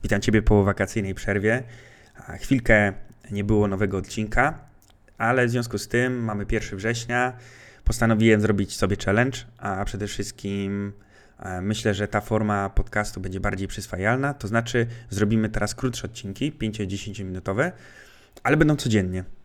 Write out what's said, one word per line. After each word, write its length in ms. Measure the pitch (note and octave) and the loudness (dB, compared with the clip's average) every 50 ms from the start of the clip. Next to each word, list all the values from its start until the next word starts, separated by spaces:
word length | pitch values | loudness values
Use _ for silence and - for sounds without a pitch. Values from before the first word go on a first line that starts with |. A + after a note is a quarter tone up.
Witam 180 | - A#2 G#2 G2+ | 0 0 0 0
Ciebie 220 | - - G#2+ G#2+ | 2 4 2 4
po 220 | G#2 - G#2+ G#2 G2 | 6 6 6 6 6
wakacyjnej 500 | G2+ G2 - G2 - - A2+ G2 G2 F#2 | 4 2 0 -2 -2 -2 -4 -4 -4 -6
przerwie. 480 | - - - G2+ G#2 G2 G#2+ A#2 B2+ B2 - - - - - - - - - _ - - | -6 -4 -2 -2 0 2 0 0 0 -4 -10 -18 -20 -20 -20 -20 -20 -20 -20 _ -20 -16
A, 100 | - - | -16 -14
chwilkę 560 | - - - C#3 B2+ - - A2+ G#2+ G#2 G2 F#2+ - - - - - - - | -12 0 0 0 2 6 6 6 6 6 4 0 -4 -12 -14 -18 -20 -12 -6
nie 140 | G2+ G2+ G2+ | -4 -4 0
było 240 | G#2 G#2+ G#2 G#2 G2+ | 2 4 4 4 2
nowego 280 | G2 F#2+ G#2+ F#2+ F#2+ | 2 0 0 0 0
odcinka, 640 | F#2+ F#2 - - A2 G#2+ G#2 G#2+ A#2+ B2+ D3 - - - - _ - - _ - _ _ _ _ - | -4 -4 -4 -6 -6 -4 0 2 2 2 2 0 -6 -16 -20 _ -20 -20 _ -20 _ _ _ _ 0
ale 280 | A2 A2+ B2+ C3 B2 | 2 2 4 4 2
w 40 | A#2 | 2
związku 280 | A#2+ B2 A#2 A#2 A2+ G2 | 0 -2 -2 -2 -6 -6
z 100 | - - | -4 0
tym 360 | - A#2+ B2+ B2+ B2+ B2 A#2 | 0 2 2 2 -2 -2 -4
mamy 220 | A2 G#2 G2+ G2+ | -4 -4 -6 -4
pierwszy 300 | G#2+ A#2 G#2+ - - G2+ | -2 -2 -2 -2 -4 -8
września. 560 | F#2+ G2 A2+ A#2 A#2 A#2 - B2 B2 B2 B2+ A#2+ - - - - - - - - - - | -4 -4 -2 -4 -4 -4 -2 0 0 0 -2 -4 -8 -18 -20 -20 -20 -20 -20 -20 -2 -2
Postanowiłem 560 | B2 A2+ - A#2 A2+ A2+ G#2 A2+ A2+ A2 G#2 | -2 2 2 4 4 4 6 6 6 6 6
zrobić 360 | G#2 G#2+ G#2+ G2 G2+ - - | 6 2 2 2 0 -4 -2
sobie 200 | - A2 F#2 G2+ - - | -2 0 0 0 -2 0
challenge, 340 | F#2+ G2 A2+ B2 C3+ B2 - - - - - | 0 2 2 2 0 -2 -8 -14 -16 -20 -10
a 260 | - G#2 F#2+ F#2 G2+ | -8 -6 -4 -4 -4
przede 220 | - - G2 G#2 | -6 -4 -6 -6
wszystkim, 840 | G2 - - G2 - - - - G2+ G2 G2+ G2 G2 G2+ G2+ - - G#2 - - _ - - - - _ - | -6 -6 -6 -8 -8 -10 -8 -6 -4 -4 -2 -2 -2 -4 -4 -6 -8 -10 -14 -20 _ -20 -20 -20 -20 _ -14
e, 220 | F2 F#2 F#2 F2+ | -10 -8 -6 -4
myślę, 340 | F2+ G2+ G#2+ G#2+ - A2+ G2+ | -2 -2 -4 0 0 0 0
że 140 | F#2+ G#2 G2 | 0 -2 -2
ta 120 | - G#2 | -2 -4
forma 500 | G#2 - A2+ G#2+ G#2+ G#2+ G#2 G2+ G2 G2 | -2 0 0 0 2 0 0 0 -2 2
podcastu 500 | - - - - - G#2 G#2 - - F#2+ | 2 0 0 2 -2 -2 -2 -2 -6 -8
będzie 200 | F#2+ F#2+ F#2 F#2+ | -8 -6 -6 -2
bardziej 280 | F2+ G#2 G2+ F#2+ G2 F#2 | -2 -2 -2 -2 -6 -6
przyswajalna, 680 | - - G2 - - F2+ F#2+ G#2+ B2 C3+ C#3 C#3+ C#3+ | -6 -10 -8 -8 -4 0 2 2 2 2 0 -4 -4
to 140 | - - G2 | -4 -6 0
znaczy 380 | A2+ A#2 A#2 A#2 - A#2+ A2+ A#2 - - - - | 0 0 0 2 0 0 0 0 -4 -14 -12 -8
zrobimy 380 | G2 G2 G#2+ G#2 A2+ A2 G#2+ G#2+ | 0 0 2 4 4 2 2 0
teraz 260 | A2 G#2 G#2 G#2 - | 0 -2 -2 -2 -4
krótsze 300 | - - B2+ A#2 - - | -4 -4 -4 -4 -6 -10
odcinki, 480 | - - - - G2 G2 - C3+ D3+ | -10 -10 -12 -12 -10 -6 -4 -4 -4
pięcio-dziesięciominutowe, 1200 | D3 - A2 A2 G#2 - G#2 F#2 G2 G2+ - A2 F#2+ - G2 F#2 F#2 F#2 - - G2 A2 D3+ F3+ F3+ - - - - - - - - - - _ - - | -4 -4 -6 -4 -4 -4 -6 -6 -6 -8 -8 -10 -10 -8 -8 -8 -8 -6 -4 -2 0 0 0 -2 -2 -10 -20 -20 -20 -20 -20 -20 -20 -20 -20 _ -20 -6
ale 140 | - - D#3+ | 0 2 4
będą 200 | D#3 D#3+ D3+ D3+ | 6 6 4 4
codziennie. 480 | C#3 - B2+ A2 G#2 F#2 F2+ F#2 F#2 F2+ - - - | 2 2 2 4 4 2 2 -4 -6 -6 -8 -14 -16